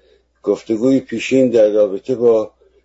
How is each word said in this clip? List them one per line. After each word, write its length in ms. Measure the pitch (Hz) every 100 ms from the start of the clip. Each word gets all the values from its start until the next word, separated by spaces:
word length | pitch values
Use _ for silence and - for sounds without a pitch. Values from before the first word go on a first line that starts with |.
| _ _ _ _
گفتگوی 580 | - 101 - 110 123 135
پیشین 500 | 131 113 - 131 127
در 180 | 113 107
رابطه 460 | 104 104 95 -
با 380 | 123 120 110 107 _ _ _